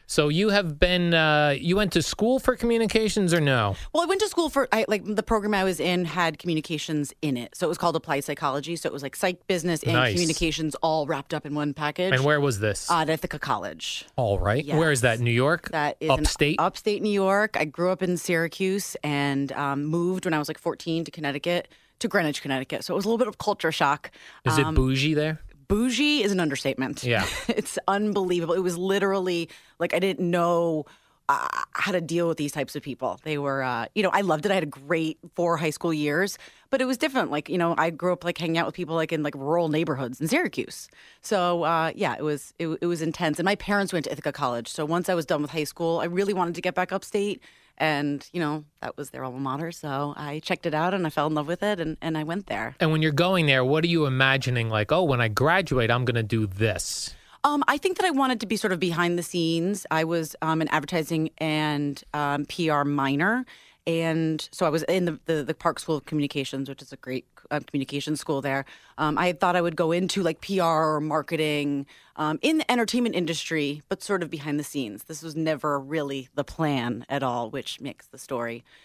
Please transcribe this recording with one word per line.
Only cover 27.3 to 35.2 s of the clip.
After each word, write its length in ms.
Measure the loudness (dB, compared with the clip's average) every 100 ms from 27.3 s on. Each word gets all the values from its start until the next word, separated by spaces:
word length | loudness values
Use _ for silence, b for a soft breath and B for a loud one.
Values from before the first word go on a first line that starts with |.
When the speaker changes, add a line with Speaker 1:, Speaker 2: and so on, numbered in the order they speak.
| -2
Speaker 2:
<laughs> 120 | -2
It's 300 | -2 -2 -4 0
unbelievable. 680 | 0 2 0 2 2 2
It 60 | 0
was 180 | 0 0
literally, 720 | 0 2 2 2 0 -2 -4 B B B
like, 140 | -2
I 60 | 0
didn't 320 | 0 0 0
know, 560 | 2 4 4 2 0 -4 b b b 0
uh, 180 | 2 0 -4 -6
how 200 | -4 0
to 80 | 0
deal 260 | 0 0 2
with 120 | 0
these 140 | -2
types 220 | -4 -6
of 80 | -6
people. 380 | -8 -4 -4 -4
They 140 | -4 -4
were, 260 | -2 -2
uh, 220 | -2 -2 -4
you 80 | 0
know, 60 | 2
I 120 | 2
loved 240 | 2 2 2
it. 40 |
I 40 |
had 80 | 0
a 40 | 0
great 520 | -6 -2 0 -2 -6